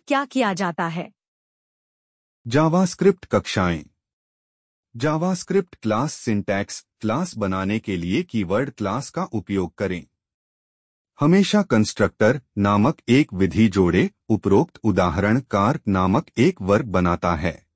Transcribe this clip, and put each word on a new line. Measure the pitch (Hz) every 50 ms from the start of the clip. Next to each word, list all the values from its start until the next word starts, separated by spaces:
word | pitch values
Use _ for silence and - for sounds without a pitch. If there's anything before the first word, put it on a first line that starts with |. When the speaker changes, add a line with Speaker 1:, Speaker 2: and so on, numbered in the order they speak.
| _
Speaker 1:
क्या | - 277 269 285
किया | - - 262 240 202 185
जाता | 165 196 175 160 - 170
है। | 165 160 180 - - _ _ _ _ _ _ _ _ _ _ _ _ _ _ _ _ _ _ _ _ _ _ _ _ _ _ -
Speaker 2:
जावास्क्रिप्ट | 117 120 147 160 160 165 185 190 175 - - 180 202 190 - -
कक्षाएं। | - 117 98 - - - 104 92 87 85 76 71 _ _ _ _ _ _ _ _ _ _ _ _ _ _ _ _ _ _ _ _ _ -
जावास्क्रिप्ट | 117 139 156 151 156 175 185 190 175 - - 180 196 190 _ -
क्लास | - - 110 107 113 143 156 -
सिंटैक्स। | - - 123 107 101 - - 98 98 101 - - - - _ _ -
क्लास | - 107 113 156 185 - -
बनाने | 113 104 95 95 95 95 98 107 110
के | - - 95
लिए | 85 85 87 101 165 180
कीवर्ड | - - 110 95 82 98 117 139 135
क्लास | - - 104 95 104 135 - -
का | - 165 185
उपयोग | - - 104 - - 101 95 90 80 _
करें। | - 104 92 90 82 73 _ _ _ _ _ _ _ _ _ _ _ _ _ _ _ _ _ _ _ _ _ _ -
हमेशा | 147 156 180 202 190 - 208 208
कंस्ट्रक्टर | 185 - 117 110 107 - - - 101 90 - - 107 110 139 139 - _ -
नामक | 101 101 101 104 104 107 147 - _ - 120
एक | 120 143 151 - 98
विधि | 90 95 87 80 101 113
जोड़े। | 104 90 98 90 87 82 98 170 196 _ _ _ -
उपरोक्त | 110 98 - 101 98 110 170 - - - -
उदाहरण | 110 92 92 90 87 76 98 95 104 113 139
कार | - - - 98 101 117 143 139 -
नामक | 107 95 92 92 92 101 151 - _ -
एक | 110 127 190 180 -
वर्ग | 95 95 101 110 135
बनाता | 107 92 92 90 87 87 - - 87 85
है। | 76 85 85 - - _ _ _